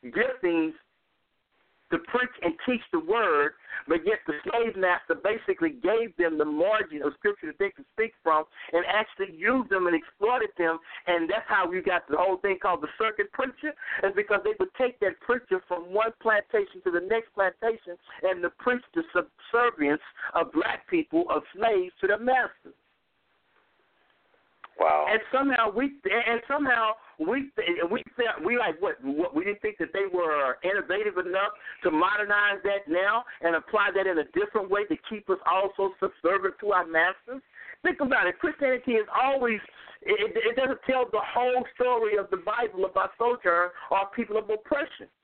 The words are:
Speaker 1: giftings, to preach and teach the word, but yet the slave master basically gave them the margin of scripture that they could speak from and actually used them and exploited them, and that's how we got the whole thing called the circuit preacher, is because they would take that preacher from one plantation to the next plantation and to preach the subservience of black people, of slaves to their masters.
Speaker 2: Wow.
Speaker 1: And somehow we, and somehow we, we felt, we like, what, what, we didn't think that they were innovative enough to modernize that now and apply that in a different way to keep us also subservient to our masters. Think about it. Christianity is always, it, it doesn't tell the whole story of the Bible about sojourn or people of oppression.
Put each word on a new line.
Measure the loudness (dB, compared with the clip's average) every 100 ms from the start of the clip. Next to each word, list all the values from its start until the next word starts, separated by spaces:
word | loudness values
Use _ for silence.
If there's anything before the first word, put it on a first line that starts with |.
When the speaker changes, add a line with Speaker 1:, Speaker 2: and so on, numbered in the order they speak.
Speaker 1:
giftings, | -6 -2 -2 0 0 0 0 -4 _ _ _ _ _ _ _ _ _ _ _
to | -6 -2
preach | -2 -2 -4
and | -6 -4 -2
teach | -4 -2
the | -4
word, | 0 2 4 4 2 -2 -14 -12 -2
but | 0
yet | 0 -2 -2
the | -6
slave | -2 -2 -2 0
master | 0 0 0
basically | -2 0 -2 -2 0 0
gave | -2 0 0 0 0
them | 0 2
the | 0
margin | 2 2 2 0 -4
of | -6 -2
scripture | -2 -2 -8
that | -4
they | -4
could | -4 -20
speak | -4 -4 _
from | 2 2 2 -12 -2
and | 0 2
actually | 0 0 -4 -8 -2
used | 2 2 2
them | 2 2
and | 2
exploited | -2 _ 0 2 -2 0
them, | 0 0 -6 -12 -2
and | 0 0
that's | -2 0
how | 0 0
we | 0
got | 0 -2 0
the | 0
whole | 2 2
thing | 0 0
called | 0 -2
the | -4 -2
circuit | -2 0 -4
preacher, | -2 -6 -4 -10 -8 -8 -2
is | 0 0
because | 0 0
they | 0 -2
would | -4
take | 0 -2 0
that | -4 -4
preacher | -2 -2 0 -4 -2
from | -8 -4
one | -2 -2 0
plantation | 2 2 2 -2 -2 -4
to | -2
the | -2 0
next | -2 -2 0
plantation | 0 0 -4 -4 -8 -16 _ -2
and | -2 0
to | -4
preach | _ -2 -2 -2 -6
the | -2
subservience | -2 -4 _ -2 2 2 2 0 0 -2 -12 -4
of | -2 0
black | -2 -2 -4 -2
people, | -2 0 0 0
of | -2 -4 -2
slaves | 2 2 0 _
to | 0
their | 0
masters. | 2 2 0 -6 -20 -20 _ _ _ _ _ _ _ _ _ _ _ _ _ _ _ _ _ _ -20 0
Speaker 2:
Wow. | 4 4 2
Speaker 1:
And | 0 0
somehow | 0 2 2 0
we, | 0 -2 -4 -2
and | 0 0 -2 -2
somehow | -2 2 2 2 -2 -8 -6
we, | -2 -2 -2 -4 -2 -2 0
we | -2 -6 -4
felt, | -2 -2
we | -2 0
like, | 0 -2
what, | -4 -4
what, | -6 -2 0 0
we | -2
didn't | -4
think | -6 -4
that | -6
they | -2 -2
were | 0 0 2 0 0 -2
innovative | -2 -2 -2 -2 -2
enough | -2 -2 -2 -4 -16 -4
to | 0
modernize | 2 2 2 2 2 2 0 -2
that | -2 0
now | 0 2 0 -2 -4 0
and | 0
apply | 0 0 2
that | 2 2
in | 0
a | 0
different | -2 0 -2 0
way | -2 0
to | -4 -6
keep | -12 -4
us | -2 2
also | 2 0 0 -4 -2
subservient | -6 -2 0 0 -2 -4
to | 0
our | 0 2
masters. | 2 2 0 -12 -16 _ -20 -20 -4
Think | -2 0
about | 0 2 2
it. | 0
Christianity | -4 0 0 0 2
is | 0 2
always, | 0 2 2 0 -2 -6 -20 -20 -14
it, | -2 0 0
it | 0 0 0
doesn't | 0 -2 0
tell | 0 2
the | 0
whole | -2 0 2 0 -2 -2
story | 2 2 2 0
of | 0
the | -4
Bible | -4 -2 -2 -2 -2
about | 0 -2 0
sojourn | -2 0 2 2 0 -4 -2
or | -2 -2 -4
people | -2 -4
of | -2
oppression. | -6 -2 -2 -2 -10 -20 _